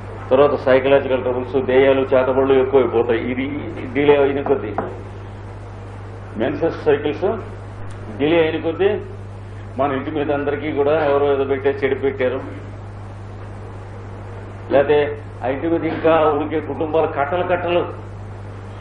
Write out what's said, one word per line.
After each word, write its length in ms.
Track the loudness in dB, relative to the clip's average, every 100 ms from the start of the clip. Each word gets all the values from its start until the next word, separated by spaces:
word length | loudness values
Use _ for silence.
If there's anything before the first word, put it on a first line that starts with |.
| -12 -12 2
తర్వాత 260 | 6 6 4
సైకలాజికల్ 600 | 4 4 6 4 4 0
ట్రబుల్స్, 440 | 0 -2 0 0 4
దెయ్యాలు, 360 | 6 6 6
చేతబడులు 520 | 4 4 4 4 4
ఎక్కువైపోతాయి. 680 | 4 6 4 4 2 2 0 0
ఇది 140 | -4 -4 -4 -6 -8 -4
డిలే 220 | 2 6 6
అయిన 240 | 4 2
కొద్దీ 320 | 0 0 0 -6 -6 -10 -12 -14 -14 -14 -14 -14 -14 -14 -14 -14 -14 -14 -10 -4
మెన్సెస్ 460 | -2 0 -2 0 2
సైకిల్స్ 400 | 2 0 -2 -2 -4 -8 -12 -12 -12 -12 -10 -10 -2
డిలే 200 | 2 4
అయిన 220 | 4 0
కొద్దీ 280 | -4 0 0 0 -6 -12 -14 -14 -14 -12 -10 -2
మన 140 | 0
ఇంటి 200 | 0 -4
మీద 200 | -2 0
అందరికీ 400 | 0 0 -2 -2
కూడా 220 | 0 2 4 4
ఎవరో 280 | 4 4
ఏదో 100 | 2
పెట్టే 260 | 2 0 0
చెడు 260 | 0 0 0
పెట్టారు, 440 | 0 0 0 -2 -6 -12 -12 -14 -14 -14 -14 -14 -14 -12 -12 -12 -12 -14 -14 -14 -12 -12 -12 -12 -12 -12 2
లేకపోతే 480 | 2 4 4 2 -4 -12 -6
ఆ 40 | -4
ఇంటి 200 | -2 0
మీద 160 | 0 0
ఇంకా 280 | 0 4 4 4
ఉడికే 300 | 2 -2 -4
కుటుంబాలు 480 | -4 -4 0 0 0
కట్టలు 360 | 0 -2 -2 0
కట్టలు 360 | -2 0 0 -2 -8 -14 -14 -12 -12 -12 -12 -14 -14